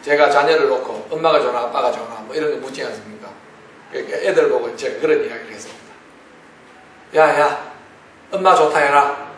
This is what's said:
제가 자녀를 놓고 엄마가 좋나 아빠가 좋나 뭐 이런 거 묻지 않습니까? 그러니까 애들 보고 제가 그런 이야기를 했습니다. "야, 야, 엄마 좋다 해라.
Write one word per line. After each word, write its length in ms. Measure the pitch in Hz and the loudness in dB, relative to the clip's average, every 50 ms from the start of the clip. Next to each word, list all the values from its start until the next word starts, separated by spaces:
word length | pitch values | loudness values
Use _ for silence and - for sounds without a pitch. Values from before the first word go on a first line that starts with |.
제가 280 | - 143 147 147 151 143 | 0 2 4 4 4 4
자녀를 380 | 143 143 143 160 160 - 143 139 | 4 4 4 4 2 2 2 2
놓고 400 | - - - - - - - - | 0 0 -2 -6 -8 -10 -8 -8
엄마가 300 | 165 156 160 165 156 147 | -8 0 0 2 2 4
좋나 200 | - 123 123 123 | 2 0 -2 -4
아빠가 300 | 120 120 - - - 156 | -4 -4 -4 -2 -2 -2
좋나 260 | - - - - - - - | -2 -4 -8 -10 -12 -14 -14
뭐 100 | - - | -8 -6
이런 160 | 156 151 151 | -4 -2 -2
거 60 | 139 127 | -4 -4
묻지 260 | 127 135 131 131 135 | -6 -10 -10 -8 -8
않습니까? 460 | 123 - 110 107 107 107 107 104 101 - - - - - - - - - - - - | -8 -8 -10 -14 -16 -18 -18 -18 -18 -20 -20 -20 -20 -20 -20 -20 -20 -20 -20 -20 -12
그러니까 260 | - 131 - - - - | -10 -10 -8 -6 -6 -4
애들 320 | - 196 190 165 - 107 | -2 0 2 4 4 4
보고 260 | - - 117 117 - | 2 0 -2 -4 -8
제가 240 | - - - - - | -6 -8 -8 -6 -2
그런 240 | - - - - - | 0 2 2 2 0
이야기를 260 | - - 113 - - | -4 -6 -10 -14 -14
했습니다. 360 | 110 101 - - - - - - - - - - - - - - - - - - - - - - - - - - - - - - - | -16 -16 -18 -18 -18 -20 -20 -20 -20 -20 -20 -20 -20 -20 -20 -20 -20 -20 -20 -20 -20 -20 -20 -20 -20 -20 -20 -20 -20 -20 -20 -4 2
"야, 240 | 156 156 151 - 147 | 4 4 4 6 4
야, 340 | 147 - - - - - - - - - - - - - - - - - | 2 2 0 -2 -8 -14 -18 -20 -20 -20 -20 -20 -20 -20 -20 -20 -18 -8
엄마 240 | - 190 185 190 - | -6 0 4 4 6
좋다 220 | - 156 - 151 156 | 6 4 4 4 2
해라. 560 | 147 143 143 143 143 139 - - - - - | 2 4 4 4 4 4 0 -6 -10 -16 -18